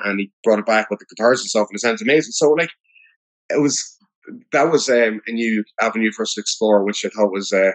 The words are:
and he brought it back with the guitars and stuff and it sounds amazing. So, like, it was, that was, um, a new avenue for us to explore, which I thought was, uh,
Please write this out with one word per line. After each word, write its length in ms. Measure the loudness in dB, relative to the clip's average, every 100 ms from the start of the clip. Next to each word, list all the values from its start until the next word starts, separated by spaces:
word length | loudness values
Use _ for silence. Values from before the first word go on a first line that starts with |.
and 160 | -4 -4
he 100 | -6 _
brought 140 | 0 2
it 80 | 2
back 240 | 0 0
with 80 | -8
the 80 | -8 0
guitars 240 | 2 2
and 80 | 0
stuff 200 | -2 -2
and 60 | -2
it 40 |
sounds 220 | -2 -2
amazing. 300 | 2 0 0
So, 180 | 0 2
like, 200 | 2 -2 -8 _ _ _ _ _ _ -4
it 100 | 0
was, 360 | 0 -2 -8 -18 _ _ -20 -20 _
that 180 | 0 2
was, 180 | 2 2
um, 300 | 2 2 -2 -6
a 60 |
new 320 | -4 -2 -2 -4 -4
avenue 320 | -2 0 -2
for 100 | -2
us 120 | -6
to 60 | -6
explore, 420 | -8 -2 2 2
which 200 | 2 -4
I 40 | -6
thought 240 | 0 0
was, 200 | 0 -2
uh, 180 | 2 2